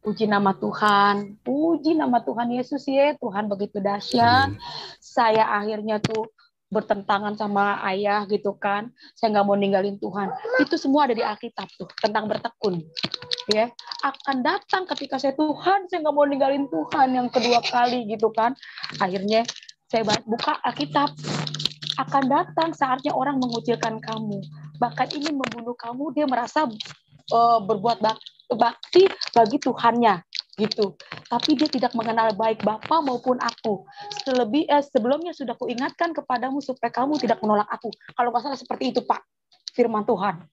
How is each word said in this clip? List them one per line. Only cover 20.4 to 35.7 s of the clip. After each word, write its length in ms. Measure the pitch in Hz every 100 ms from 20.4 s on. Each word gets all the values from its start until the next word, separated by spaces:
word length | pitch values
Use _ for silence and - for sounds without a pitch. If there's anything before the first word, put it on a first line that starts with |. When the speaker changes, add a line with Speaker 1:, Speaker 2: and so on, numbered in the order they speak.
| - 302 -
Speaker 1:
Alkitab. 480 | 240 285 285 285 - - - - - - - - -
"Akan 240 | 262 277 269
datang 480 | 285 359 - 330
saatnya 400 | 311 269 262 294
orang 240 | 269 262 269
mengucilkan 640 | 247 233 233 233 233 220
kamu. 400 | 220 220 220 202 190 - - -
Bahkan 260 | 240 240 254
ingin 240 | 302 294 285
membunuh 400 | 247 233 233 240
kamu, 320 | 233 240 302 269
dia 80 | 294
merasa, 400 | 240 240 302 302 214 - - _ _ -
eh, 300 | 233 233 233
berbuat 400 | 196 214 220 226
bak-, 220 | 214 220 - _ _ 226
bakti 500 | 233 - - 359 381 - - 233
bagi 240 | 220 277
Tuhannya," 640 | 269 240 233 233 233 180 - - - -
gitu. 400 | 208 - 202 - - - -
"Tapi 320 | 240 - 277
dia 80 | 302
tidak 240 | 262 233 233
mengenal 320 | 233 226 220 202
baik 240 | 220 220
Bapa 400 | 202 220 - 320
maupun 400 | 285 240 254 247
aku. 400 | 247 - 226 196 - - - -
Selebih, 480 | - 254 233 269 -
eh, 100 | 294 285
sebelumnya 480 | 240 220 285 339 320
sudah 180 | 254 226
kuingatkan 560 | 254